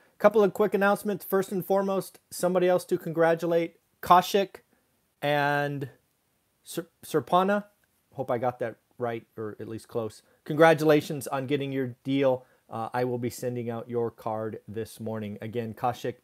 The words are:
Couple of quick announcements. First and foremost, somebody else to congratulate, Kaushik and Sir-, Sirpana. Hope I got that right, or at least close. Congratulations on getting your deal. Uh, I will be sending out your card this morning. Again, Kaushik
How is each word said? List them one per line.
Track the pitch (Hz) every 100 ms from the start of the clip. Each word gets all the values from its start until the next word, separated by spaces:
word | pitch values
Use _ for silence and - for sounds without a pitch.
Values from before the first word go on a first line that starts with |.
| _ _
Couple | 208 214
of | 202
quick | - 208
announcements. | 196 196 202 208 202
First | - 196 185
and | 196
foremost, | 170 196 196 190 - - _
somebody | - 180 180 180
else | 180 -
to | 180
congratulate, | 170 165 165 165 170 170 170 - _ _
Kaushik | - 180 180 202 196 - _ _ _ _ _ _
and | 143 147 143 143 143 143 131 - _ _ _ _ _ _
Sir-, | - - 165 _
Sirpana. | - 151 120 175 190 202 202 _ _ _ _
Hope | - 131
I | 123
got | 123 120
that | 117 - _ -
right, | 120 117 - -
or | 107 104
at | 110
least | 110 -
close. | 120 110 - _ _
Congratulations | - 151 165 151 156 151 147 147 127
on | 139 131
getting | 143 139
your | 135 127 123
deal. | - 139 135 127 - _ _
Uh, | 113 113
I | 123
will | 127 123
be | 120
sending | - 123 123 117
out | 117 117
your | 120 117
card | - 113 110 110 104 -
this | 107 107 -
morning. | 110 110 107 104
Again, | 110 117 113
Kaushik | 107 123 120 131 -